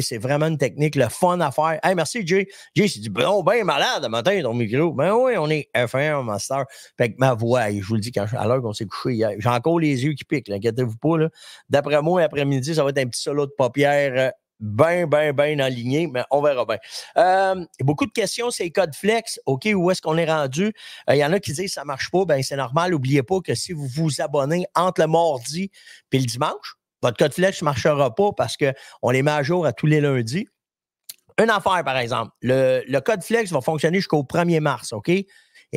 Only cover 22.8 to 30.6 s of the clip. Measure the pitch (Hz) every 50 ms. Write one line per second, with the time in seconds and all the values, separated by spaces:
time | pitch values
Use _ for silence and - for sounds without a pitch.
22.8 | 175 185 170 147 123 131 143 139 127 - 190 190 175 - 120 - - - 175 147
23.8 | 143 131 120 156 165 156 131 - 160 147 147 147 135 143 165 180 180 - - 160
24.8 | 175 185 180 - 160 156 160 165 170 165 139 127 120 131 151 175 196 196 _ -
25.8 | - - - - _ - - 131 131 117 110 127 151 175 - - - - - _
26.8 | _ _ _ - - 123 110 - 160 147 - 180 180 196 185 - 170 151 139 117
27.8 | - 160 147 139 143 123 113 - 202 208 196 - 123 110 - - 147 135 131 -
28.8 | - - - - - 120 127 131 139 151 151 151 139 135 175 180 160 139 - -
29.8 | - 151 151 151 143 143 135 127 117 110 135 190 233 - _ _